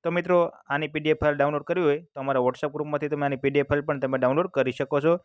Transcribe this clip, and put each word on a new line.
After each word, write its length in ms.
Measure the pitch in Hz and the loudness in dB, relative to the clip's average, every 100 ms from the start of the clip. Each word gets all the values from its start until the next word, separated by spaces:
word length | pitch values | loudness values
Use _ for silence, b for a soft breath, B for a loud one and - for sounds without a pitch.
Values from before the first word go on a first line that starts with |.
તો 80 | 170 | -2
મિત્રો, 420 | 175 175 180 170 - _ | -4 2 2 2 -4 _
આની 180 | 143 151 | -4 -2
પી 120 | 151 | -2
ડી 100 | 151 | 0
એફ 60 | 156 | 2
ફાઇલ 140 | 151 | 2
ડાઉનલોડ 280 | 143 147 147 | 2 0 0
કરવી 200 | 139 175 | -2 0
હોય 180 | 160 147 | 2 0
તો 200 | 170 143 | -4 -8
અમારા 200 | 135 131 | -2 2
WhatsApp 320 | 123 127 147 | 2 0 -6
ગ્રુપમાંથી 360 | 147 151 147 147 | -6 -4 -4 -4
તમે 160 | 147 | -2
આની 120 | 143 135 | -2 -2
પી 140 | 139 | 0
ડી 80 | 143 | 0
એફ 80 | 139 | 0
ફાઇલ 140 | 147 | -2
પણ 180 | 151 143 | -2 -4
તમે 180 | 131 131 | -2 0
ડાઉનલોડ 280 | 127 143 180 | 2 2 0
કરી 260 | 139 127 | 0 -2
શકો 280 | - 135 143 | -2 -2 0
છો 160 | 156 175 | 2 0